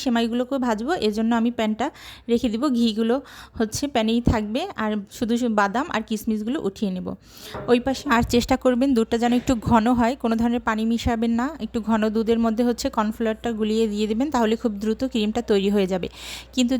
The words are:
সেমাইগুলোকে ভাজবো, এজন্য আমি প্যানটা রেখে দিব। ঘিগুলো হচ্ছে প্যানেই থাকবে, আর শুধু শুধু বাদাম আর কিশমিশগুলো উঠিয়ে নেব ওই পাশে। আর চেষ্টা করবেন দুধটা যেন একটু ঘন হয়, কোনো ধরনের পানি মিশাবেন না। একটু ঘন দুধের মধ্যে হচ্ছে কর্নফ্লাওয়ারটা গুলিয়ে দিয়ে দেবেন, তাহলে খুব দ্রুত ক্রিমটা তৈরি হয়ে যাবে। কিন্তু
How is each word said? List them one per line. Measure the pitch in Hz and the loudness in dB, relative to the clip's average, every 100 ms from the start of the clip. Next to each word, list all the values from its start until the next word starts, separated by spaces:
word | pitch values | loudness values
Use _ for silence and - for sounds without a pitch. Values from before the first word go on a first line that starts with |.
সেমাইগুলোকে | 269 233 233 240 247 277 247 | 0 0 0 0 -2 -2 0
ভাজবো, | 214 240 247 214 | -2 -2 -2 0
এজন্য | 208 226 233 | 0 0 2
আমি | 233 240 | 0 0
প্যানটা | 220 214 277 - - - - | -2 0 -4 -6 -18 -12 -2
রেখে | 233 247 | 0 0
দিব। | 220 302 233 | 0 0 2
ঘিগুলো | 233 214 226 262 277 - - - | 2 2 0 0 -4 -18 -12 -4
হচ্ছে | 220 - 285 | -4 -4 -4
প্যানেই | 247 220 233 240 | 0 2 2 2
থাকবে, | 220 208 240 392 - | 0 0 -4 -4 -4
আর | 214 214 196 - | -4 -4 -6 -6
শুধু | 220 233 | -2 0
শুধু | 247 214 | 0 2
বাদাম | 202 220 330 | 0 0 -2
আর | 220 214 | -4 -4
কিশমিশগুলো | 220 226 214 214 302 196 | -6 -2 -4 -2 -4 -4
উঠিয়ে | - 196 185 | -4 -4 -4
নেব | 180 190 - - - - - | -8 -10 -14 -20 -16 -8 2
ওই | 247 262 | 2 2
পাশে। | 262 285 233 | -4 0 2
আর | 226 | 2
চেষ্টা | 240 - 262 | 2 2 2
করবেন | 254 240 277 233 | 2 2 2 2
দুধটা | 226 233 | 2 0
যেন | 240 240 | 2 0
একটু | 247 240 - | 0 0 4
ঘন | 233 220 247 | 4 4 2
হয়, | 226 277 | 2 0
কোনো | 226 226 | -2 0
ধরনের | 233 240 226 | 0 0 -2
পানি | 220 226 | -2 0
মিশাবেন | 233 254 226 233 233 | 0 0 0 0 0
না। | 262 320 | -2 -4
একটু | 220 240 214 | -6 -4 0
ঘন | 220 220 214 | 2 2 0
দুধের | 214 226 | 2 2
মধ্যে | 226 220 240 | 2 2 0
হচ্ছে | 233 - 226 | 0 -2 0
কর্নফ্লাওয়ারটা | 214 220 226 220 233 214 | -2 0 -2 -2 -4 -2
গুলিয়ে | 214 220 226 | 0 2 0
দিয়ে | 208 214 | 0 0
দেবেন, | 220 294 | 0 0
তাহলে | 254 220 226 | 2 2 2
খুব | 240 202 | -2 -2
দ্রুত | 214 220 262 | -2 -2 -2
ক্রিমটা | 226 214 240 226 | 0 0 -2 2
তৈরি | 202 196 | 2 4
হয়ে | 202 185 | 2 2
যাবে। | 185 - - - - - | 0 -4 -10 -14 -14 -8
কিন্তু | - 247 | 0 2